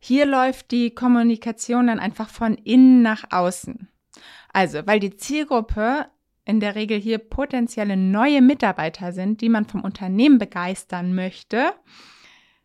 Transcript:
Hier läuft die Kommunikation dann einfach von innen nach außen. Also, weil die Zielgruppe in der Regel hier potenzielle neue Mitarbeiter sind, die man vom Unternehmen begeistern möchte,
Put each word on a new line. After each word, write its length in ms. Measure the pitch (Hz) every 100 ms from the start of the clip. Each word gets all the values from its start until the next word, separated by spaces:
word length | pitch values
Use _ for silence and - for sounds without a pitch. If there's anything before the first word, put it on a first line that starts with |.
| -
Hier 200 | 262 285
läuft 420 | 269 254 262 -
die 220 | 240 233
Kommunikation 960 | 233 254 240 233 226 233 226 - 240 247
dann 100 | 226
einfach 320 | 196 - 220
von 240 | - 226
innen 480 | 214 - 247 262 254
nach 300 | 233 220 -
außen. 580 | 185 180 185 - - 190 _ _ - - - -
Also, 320 | 196 185 151 196
weil 140 | 214
die 180 | 196 -
Zielgruppe 880 | - 294 294 247 220 - 220 277 - _ _ _ -
in 140 | 214
der 160 | 208 202
Regel 240 | 214 214
hier 180 | 208 220
potenzielle 800 | 220 - 285 254 233 - 202 190
neue 460 | 190 202 262 294
Mitarbeiter 680 | 254 285 220 185 160 - 180
sind, 280 | 185 185 214
die 80 | 226
man 160 | 226 220
vom 160 | 202
Unternehmen 560 | 190 - 185 190 285 262
begeistern 800 | 208 175 180 190 - 180 180 185
möchte, 580 | 185 - - 214 302 415 _ - - _ - _ _ _